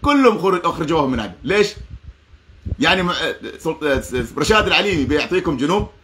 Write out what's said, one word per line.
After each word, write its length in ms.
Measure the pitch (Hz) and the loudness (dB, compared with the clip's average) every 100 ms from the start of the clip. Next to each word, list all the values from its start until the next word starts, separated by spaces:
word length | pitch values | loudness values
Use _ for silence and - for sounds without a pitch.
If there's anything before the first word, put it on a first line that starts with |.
كلهم 360 | 277 285 254 208 | 4 6 6 4
خرج-، 280 | 185 180 170 | 0 0 -2
أخرجوهم 440 | 165 156 165 135 | -4 -2 0 0
من 100 | 123 | -2
عدن. 140 | 104 87 | -6 -8
ليش؟ 240 | - 196 202 - - - - - _ - _ - - - | -2 0 0 -2 -16 -18 -18 -20 _ -20 _ -14 -10 -2
يعني 240 | 151 185 | 0 2
م-، 100 | 180 170 160 - - - | 0 -2 -4 -6 -12 -8
سلط-، 800 | 165 156 151 131 - 127 113 - | -6 -2 0 -2 -2 -6 -4 -4
رشاد 280 | 147 214 185 | 2 2 4
العليمي 380 | 165 202 175 | 0 0 0
بيعطيكم 520 | 127 147 120 180 170 139 | 0 0 0 -2 0 -2
جنوب؟ 320 | 143 196 202 - | 0 0 -2 -10